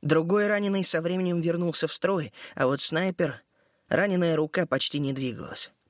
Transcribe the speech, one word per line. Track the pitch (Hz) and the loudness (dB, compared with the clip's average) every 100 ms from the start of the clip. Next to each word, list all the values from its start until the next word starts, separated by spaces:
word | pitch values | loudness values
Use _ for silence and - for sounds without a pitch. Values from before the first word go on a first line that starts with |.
Другой | 151 156 165 208 202 | 2 2 4 2 4
раненый | 208 202 196 | 2 2 0
со | 180 165 | 0 0
временем | 170 185 180 170 | 0 0 0 0
вернулся | 165 170 175 156 - | 0 0 -2 -2 -4
в | |
строй, | - 180 196 143 - - - | -2 0 0 -4 -10 -14 -2
а | 135 | 0
вот | 139 | 2
снайпер... | - 156 190 180 160 123 _ _ _ _ _ | 0 0 -2 0 -2 -4 _ _ _ _ _
Раненая | - 202 180 170 156 | 0 2 2 2 2
рука | 156 - 165 | 0 0 0
почти | - - 147 | 0 0 -2
не | 139 | -2
двигалась. | 135 131 110 - - - _ | -2 -4 -6 -6 -6 -6 _